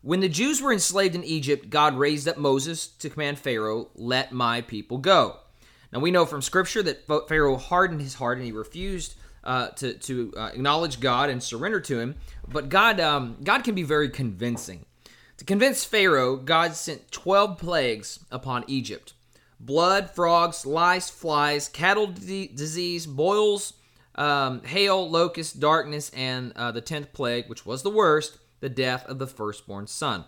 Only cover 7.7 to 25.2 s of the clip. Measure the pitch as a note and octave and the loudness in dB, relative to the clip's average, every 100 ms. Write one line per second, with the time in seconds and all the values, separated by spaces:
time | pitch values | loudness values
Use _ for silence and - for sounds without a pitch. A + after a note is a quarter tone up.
7.7 | F3 F#3 D#3+ C#3 - B2+ B2+ B2 G#2+ A2 | 2 2 0 -8 -6 -4 -2 -4 -8 -10
8.7 | D#3+ F#3+ F#3 - - - - - B2+ A#2 | -8 -6 -6 -8 -14 -20 -16 -4 -2 -4
9.7 | - C3+ - - B2+ A#2 - A2 - C#3 | -6 -8 -8 -6 -6 -6 -6 -10 -2 0
10.7 | D3+ E3 B2 C3 B2 C#3+ B2+ - A#2 F3 | 2 0 -2 0 2 0 -2 -6 -6 -4
11.7 | G#3+ - B2+ A#2 D3 - - - D3+ C#3 | -4 -2 -4 -4 -8 -14 -14 -8 -6 0
12.7 | F#3 A3+ G3+ D#3+ D3 B2 A#2+ D3 A#3+ A#3 | 4 4 4 2 0 -2 -6 0 0 2
13.7 | G3 D#3 D3+ D3 C3+ B2+ F#2 A#2 A#2 - | -2 0 2 0 -2 -6 -4 -4 -4 -8
14.7 | F2 - _ - - _ - - G3 C4 | -16 -20 _ -20 -20 _ -20 -2 2 4
15.7 | C4+ - A3 F#3+ C#3+ B2+ C3+ C3 D#3+ E3+ | 2 0 4 6 6 4 0 0 2 2
16.7 | D#3 - D3 _ - - G3 G#3 E3+ E3 | -2 -10 -10 _ -10 2 4 4 0 -2
17.7 | E3+ C3 A2 G2 - - B2 C3 B2 A#2+ | 0 0 -2 -6 -16 -12 -10 -4 -6 -2
18.7 | C3+ A2 G2+ - - _ _ _ _ A#2 | -4 -4 -10 -14 -20 _ _ _ _ -2
19.7 | D3 F3 G3 F#3 - E3+ E3+ E3+ E3 C3+ | 2 4 2 0 0 4 4 2 -2 -4
20.7 | D#3 F3 F#3 F#3 - E3 D3 D3 D3 C#3+ | 2 4 2 -2 -8 -2 2 2 0 -4
21.7 | - F3 G3+ G#3 F3+ F#3 G3 F#3+ B2 D#3 | -2 2 2 0 -4 -10 -8 -8 -8 -8
22.7 | D#3+ F3 F3 D#3+ C#3 E3 G#3 G#3+ G3+ - | -6 -4 -6 -8 0 2 4 4 2 -4
23.7 | - _ _ _ - D3 C#3+ C3+ B2 - | -12 _ _ _ -2 0 2 0 -4 -4
24.7 | F3 G3+ F#3+ F3 E3 | 0 4 2 2 2